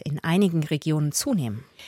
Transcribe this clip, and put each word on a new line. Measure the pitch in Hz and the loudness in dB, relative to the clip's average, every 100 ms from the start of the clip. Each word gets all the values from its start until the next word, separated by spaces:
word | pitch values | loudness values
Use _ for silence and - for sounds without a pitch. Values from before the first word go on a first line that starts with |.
| 147 | -4
in | 143 | -4
einigen | 165 180 196 165 | 2 4 4 2
Regionen | 151 151 160 151 147 | 0 -2 0 0 0
zunehmen. | - 285 202 117 110 - - | -2 0 0 -2 -6 -12 -20